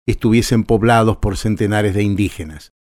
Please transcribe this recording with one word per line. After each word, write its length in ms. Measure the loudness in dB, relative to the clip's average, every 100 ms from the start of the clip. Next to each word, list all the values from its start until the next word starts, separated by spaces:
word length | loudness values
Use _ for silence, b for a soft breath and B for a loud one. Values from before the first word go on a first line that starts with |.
| -6
estuviesen 580 | -2 2 2 2 0
poblados 540 | 2 2 2 4 2 0
por 180 | -2 -2
centenares 580 | -4 -2 -2 0 0
de 100 | 0
indígenas. 680 | 0 0 -2 -6 -14 -16 -20 _